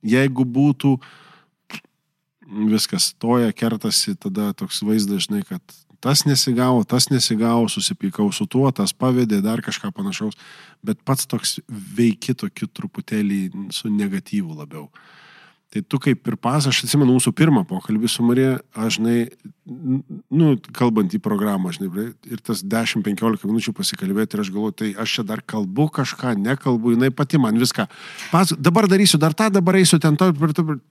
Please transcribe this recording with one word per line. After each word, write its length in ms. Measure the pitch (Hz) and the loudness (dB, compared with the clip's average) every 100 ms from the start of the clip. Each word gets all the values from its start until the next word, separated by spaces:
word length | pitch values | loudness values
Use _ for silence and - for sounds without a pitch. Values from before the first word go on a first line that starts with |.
jeigu 400 | 107 123 139 127 | 2 2 2 0
būtų, 540 | 127 123 147 131 143 131 - - - _ _ _ _ - _ _ _ _ _ _ - 101 107 | 0 2 2 4 2 0 -2 -20 -20 _ _ _ _ -18 _ _ _ _ _ _ -14 -2 2
viskas 400 | 107 - 92 - | 2 0 -2 -2
stoja, 380 | - 117 120 117 | -2 0 2 2
kertasi, 600 | 104 113 110 110 - - | 0 -2 -2 -2 -2 -2
tada 360 | 98 101 95 104 | -4 -4 -4 -4
toks 300 | 98 95 - | -4 -8 -6
vaizdas, 400 | 104 110 101 101 - | 0 0 2 -2 -2
žinai, 140 | 104 | -4
kad 200 | 98 92 _ - _ _ | -6 -10 _ -20 _ _
tas 240 | 123 143 151 | 0 0 2
nesigavo, 540 | 135 - 120 127 127 | 2 0 0 2 2
tas 240 | 107 123 - | 2 0 2
nesigavo, 580 | 131 - 110 117 117 113 | 0 0 0 2 2 0
susipykau 600 | - - 95 98 - 104 | -2 -4 -4 -6 0 -2
su 140 | 95 101 | 0 -2
tuo, 220 | 127 139 | 0 0
tas 220 | 123 98 | 0 -4
pavedė, 480 | - 131 127 120 104 | 0 0 2 2 2
dar 220 | 98 113 | 0 -2
kažką 260 | 107 - 101 | -4 -8 -8
panašaus, 440 | - 101 92 107 - - - - _ | -6 -6 -4 -6 -8 -20 -20 -20 _
bet 180 | 104 110 | -6 -6
pats 240 | - 131 - | -2 -2 -2
toks 300 | 117 - - | -4 -4 -8
veiki 720 | - 110 98 101 117 104 - 127 | -10 -14 -12 2 2 2 -4 -4
tokiu 320 | 101 - 107 | -6 -8 -10
truputėlį 1000 | - 104 - - 107 104 98 95 92 98 | -8 -12 -10 -6 -2 0 0 -4 -8 -10
su 180 | - 113 | -8 -4
negatyvu 680 | 104 101 95 - 104 87 | -2 -2 -4 -4 -6 -6
labiau. 360 | 78 73 78 73 _ _ - - - - _ _ | -10 -14 -16 -18 _ _ -20 -20 -20 -20 _ _
Tai 80 | 107 | -8
tu 160 | 98 135 | -4 -2
kaip 300 | 143 127 - | 0 0 -2
ir 80 | 113 | -4
pas-, 300 | 117 147 135 | -2 0 2
aš 160 | 123 | 0
atsimenu 320 | 123 147 135 127 | 0 2 4 4
mūsų 160 | 123 | 2
pirmą 300 | - 160 139 90 | 2 4 4 2
pokalbį 400 | 92 - 107 113 | -6 -4 -2 -2
su 160 | - | 0
Marija, 380 | 120 123 131 127 - - | 2 4 2 0 -6 -6
aš, 220 | 110 107 | -4 0
žinai, 160 | 113 117 117 - 101 - | 0 2 0 -6 -20 -20
n-, 580 | - 131 156 135 - - - | -18 -10 -2 -4 -4 -16 -2
nu, 240 | 139 160 127 - | 4 4 4 -2
kalbant 480 | - 123 110 95 104 | 0 2 2 0 -2
į 20 | |
programą, 540 | 104 104 104 98 92 | -2 -2 0 -2 -4
žinai, 300 | 82 98 90 113 - - | -4 -8 -6 -8 -10 -14
ir 140 | 113 | -14
tas 160 | - 107 | -6 -6
dešim 400 | 95 117 113 113 | -2 -4 -2 -2
penkiolika 460 | 104 101 113 107 101 | -2 0 0 -2 -2
minučių 220 | 113 110 | -2 -2
pasikalbėti, 600 | 107 98 - 95 98 110 104 | -6 -6 -4 -4 -2 -2 -2
ir 80 | |
aš 80 | 98 | -4
galvoju, 220 | 95 107 92 | -4 -4 -4
tai 140 | 110 | -6
aš 220 | 98 110 - | -4 -6 -4
čia 80 | 101 | -4
dar 160 | 110 | -8
kalbu 460 | - 110 98 98 151 | -6 -6 -4 0 0
kažką, 460 | - 131 - 127 107 | 0 -6 -4 -4 -2
nekalbu, 540 | 101 135 - 120 117 | -2 -2 0 0 2
jinai 160 | 117 135 | 2 2
pati 300 | 131 143 160 | 0 0 2
man 160 | 120 113 | 2 2
viską. 300 | 123 - - - - - - | 0 0 -6 -6 -20 -16 -2
Pas-, 240 | 165 180 | 2 2
dabar 320 | 160 143 175 208 | 2 2 4 4
darysiu 320 | 190 196 160 | 6 4 4
dar 160 | 156 | 2
tą, 140 | 156 220 | 2 2
dabar 300 | 196 180 190 | 2 4 4
eisiu 180 | 180 165 | 6 4
ten 160 | 156 151 | 4 4
to, 100 | 185 | 2
ir 240 | 147 156 | 2 0
to 140 | 151 156 143 _ | 0 -2 -4 _